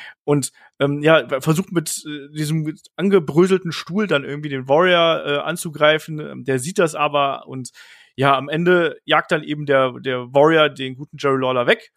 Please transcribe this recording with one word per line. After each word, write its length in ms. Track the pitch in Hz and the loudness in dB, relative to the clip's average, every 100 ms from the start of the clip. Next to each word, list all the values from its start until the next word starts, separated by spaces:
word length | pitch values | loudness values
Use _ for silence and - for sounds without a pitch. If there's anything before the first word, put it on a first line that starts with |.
| - - | -20 -12
Und, 260 | - 147 - _ _ - | -2 0 -2 _ _ -2
ähm, 200 | 139 143 | -2 0
ja, 280 | 151 160 117 135 | 4 4 2 -4
versucht 300 | 156 160 190 | 0 0 0
mit, 340 | 170 156 - 156 | -4 -4 -10 -10
äh, 260 | 147 143 | -12 -12
diesem 420 | 151 151 160 151 156 _ - | -8 -4 -4 -4 -10 _ -4
angebröselten 720 | 196 196 143 147 185 185 170 | 2 2 2 2 4 2 -2
Stuhl 380 | - - 190 202 | -10 -6 -4 0
dann 160 | 143 | -2
irgendwie 240 | 131 147 151 | -2 -10 -6
den 200 | 135 131 | -6 2
Warrior, 560 | 151 180 175 165 156 | 4 4 4 2 0
äh, 120 | - 143 | -2 -4
anzugreifen. 800 | 151 160 170 147 151 156 - 151 | -4 -6 -8 2 4 2 -2 -12
Ähm, 260 | 147 131 | -12 -10
der 140 | 127 131 | -4 -2
sieht 220 | 139 202 | -2 0
das 160 | 165 156 | 0 0
aber 500 | 147 143 139 135 - | -2 0 -2 -4 -12
und 240 | 131 123 - - - _ - | -14 -14 -18 -20 -20 _ 0
ja, 200 | 139 135 | 2 2
am 120 | 143 | 0
Ende 500 | 160 175 180 165 - | 0 2 2 2 -4
jagt 260 | - 151 - | 0 0 2
dann 140 | 160 | -4
eben 200 | 151 151 | -4 -6
der, 280 | 147 135 131 120 | 0 2 2 -2
der 320 | 131 127 123 | -6 -6 0
Warrior 360 | 139 156 160 147 | 4 6 6 2
den 260 | 135 131 127 | 0 -12 -12
guten 220 | 151 147 | -16 -4
Jerry 200 | 143 135 | 0 0
Lawler 280 | 127 127 127 | 0 0 0
weg 240 | 233 - | 0 -2